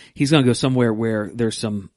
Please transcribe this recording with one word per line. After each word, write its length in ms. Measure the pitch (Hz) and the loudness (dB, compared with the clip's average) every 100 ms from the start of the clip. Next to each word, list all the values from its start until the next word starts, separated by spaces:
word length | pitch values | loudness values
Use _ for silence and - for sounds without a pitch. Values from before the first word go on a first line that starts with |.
| - | -14
He's 180 | - 139 | -4 2
gonna 140 | 156 123 | 4 4
go 80 | |
somewhere 400 | 117 135 127 120 | 2 0 2 2
where 380 | 107 113 110 104 | 0 -2 -2 -4
there's 240 | 117 113 - | -4 -4 -2
some, 320 | 110 104 92 | -6 -6 -8